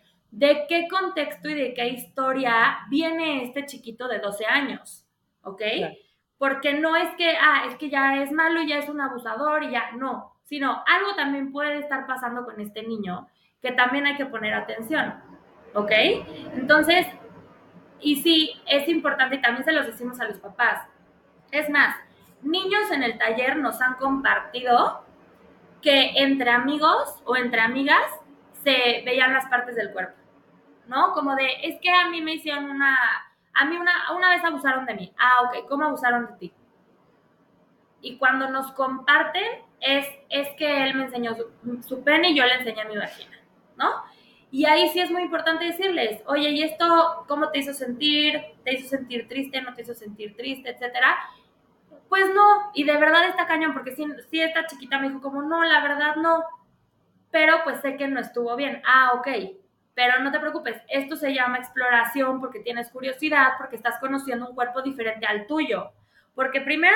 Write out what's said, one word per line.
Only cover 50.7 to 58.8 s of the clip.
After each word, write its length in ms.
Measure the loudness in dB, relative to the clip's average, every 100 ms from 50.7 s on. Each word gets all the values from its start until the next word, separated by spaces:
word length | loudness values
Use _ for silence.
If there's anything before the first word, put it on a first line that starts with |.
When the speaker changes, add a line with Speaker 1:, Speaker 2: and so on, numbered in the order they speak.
Speaker 1:
etcétera. 460 | -8 -6 0 0 0 -6 -18 _ _ _ _ _ -20 0
Pues 240 | 2 4
no, 360 | 6 8 6 2
y 100 | -2
de 120 | 2 4
verdad 320 | 6 6 4
está 180 | 2 0
cañón, 260 | 0 0
porque 200 | -2 -8 -8
sí, 100 | -8 -10 -6
sí 100 | -2
esta 260 | 0 0 -4
chiquita 320 | -8 -4 -2
me 100 | -2
dijo 120 | -4
como, 220 | -8 -6
"No, 220 | -2 2
la 180 | 4 4
verdad 340 | 2 0 0 0
no, 280 | 2 2 0 -12 _ _ _ _ _ _ _
pero 260 | 2 4 4
pues 160 | 2 -6
sé 160 | -6 -4
que 120 | -4
no 120 | -4
estuvo 340 | -4 -4 -4 -4
bien". 240 | -4 -2